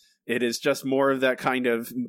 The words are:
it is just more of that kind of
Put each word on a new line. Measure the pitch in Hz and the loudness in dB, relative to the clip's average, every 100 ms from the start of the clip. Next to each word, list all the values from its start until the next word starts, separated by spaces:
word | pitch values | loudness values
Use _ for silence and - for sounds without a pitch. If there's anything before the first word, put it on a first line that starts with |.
| _ _ | _ _
it | - 117 | -4 -2
is | 120 117 | -2 0
just | 147 135 | -2 -2
more | 135 135 135 | 0 2 2
of | 135 | 2
that | 131 123 | 2 0
kind | 135 127 123 | -2 0 0
of | 117 117 123 | 0 -2 -8